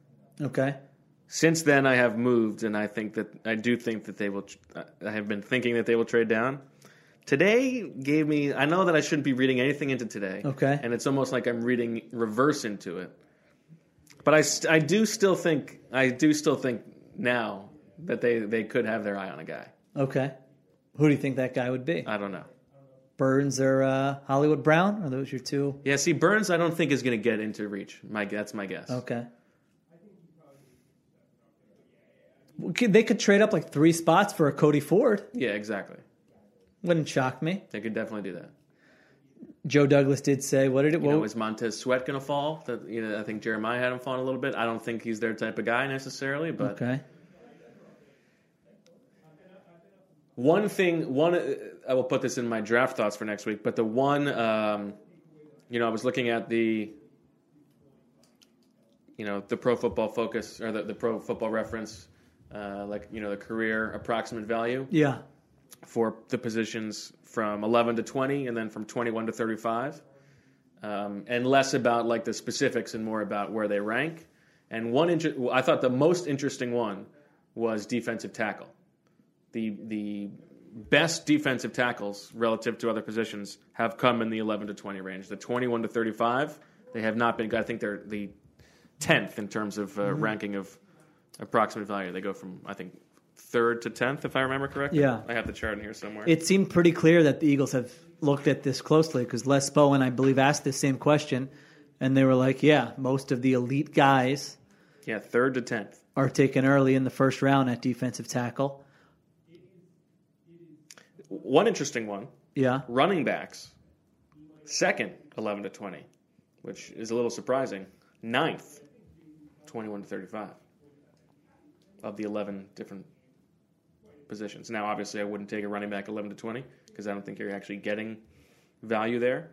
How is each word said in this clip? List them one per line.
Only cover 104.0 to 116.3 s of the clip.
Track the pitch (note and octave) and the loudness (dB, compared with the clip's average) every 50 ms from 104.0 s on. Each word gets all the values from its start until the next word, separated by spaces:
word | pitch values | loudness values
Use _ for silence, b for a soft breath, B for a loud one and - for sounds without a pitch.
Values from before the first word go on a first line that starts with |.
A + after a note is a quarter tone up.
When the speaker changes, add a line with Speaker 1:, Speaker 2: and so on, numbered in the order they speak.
| C#3+ C#3 C3+ C3 B2 B2+ C#3 C#3 - - - _ _ b b b b b b b b | 6 8 8 6 4 2 0 -4 -6 -12 -16 _ _ b b b b b b b b
Speaker 2:
Yeah, | - A2+ G#2 | -6 -6 -6
third | - - - A#2+ B2+ C3+ B2+ | -6 0 2 4 4 4 2
to | B2+ | -2
tenth. | A#2+ - B2 A2 G2 - - _ _ _ - | -4 -4 -6 -6 -6 -8 -14 _ _ _ -2
Speaker 1:
are | C3+ C3+ C3 | 0 0 0
taken | - - C#3 C3 C3+ C#3 C3 | 4 4 4 4 4 4 4
early | C3+ C#3 C#3 C3+ C3+ C3 | 6 6 6 6 6 4
in | C3 C3 | 4 2
the | B2+ | 0
first | - - C3+ C3+ B2+ - | 0 2 0 2 2 2
round | C#3 C3+ C#3 C#3 C3+ B2+ | 2 4 4 4 4 2
at | A#2+ A#2+ | -2 -2
defensive | - B2+ A#2 - C3 B2 A#2 - A#2 - | -2 -4 -4 -2 -4 -6 -6 -8 -10 -6
tackle." | - B2+ A#2+ A#2+ - - C#3 C#3 C#3 C3+ b b b b b b b b b _ _ _ _ E3 E3 - _ F3+ F#3 E3+ _ _ _ _ _ _ _ _ _ _ _ _ _ E3 E3+ E3 E3 D#3+ D3+ _ _ _ - b b b b _ - - | -4 -4 -4 -4 -4 -4 -4 -4 -4 -8 b b b b b b b b b _ _ _ _ _ -20 -20 _ _ _ -20 _ _ _ _ _ _ _ _ _ _ _ _ _ _ -20 -20 -20 -20 -20 _ _ _ -20 b b b b _ -16 -12
Speaker 2:
One | F#2+ - - G2 C3 D#3 G#3 A3+ | -12 -10 -4 4 4 6 6 6
interesting | F#3+ - D3 - - A#2+ A2 G#2 | 2 0 -4 -4 -4 -6 -6 -6
one. | G#2 G2 G2 - - _ _ _ - | -8 -10 -10 -14 -18 _ _ _ -2
Speaker 1:
Yeah. | C#3+ C3 B2+ B2+ C3+ C3+ - | 0 0 2 2 0 -4 -2
Speaker 2:
Running | A#2 B2+ C#3+ F3+ G3+ E3 B2 | 2 2 4 4 2 0 0
backs, | G#2+ F#2 D#2 D2 - - - - - _ _ _ _ _ _ _ _ _ _ _ _ _ D3+ - - - - - | 0 -2 -4 -4 -10 -14 -18 -20 -20 _ _ _ _ _ _ _ _ _ _ _ _ _ -20 -20 -20 -20 -20 -16
second, | - - - F3 F#3 - - A2+ - - - - - - - | -8 -4 0 0 0 0 0 -4 -6 -8 -16 -20 -18 -12 -8
eleven | A2 G#2+ G#2 G2+ G2+ | -6 -6 -6 -6 -8
to | G2 | -12
twenty, | - - G#2+ F#2+ E2+ C#2+ - _ _ _ _ _ | -12 -12 -12 -12 -12 -14 -18 _ _ _ _ _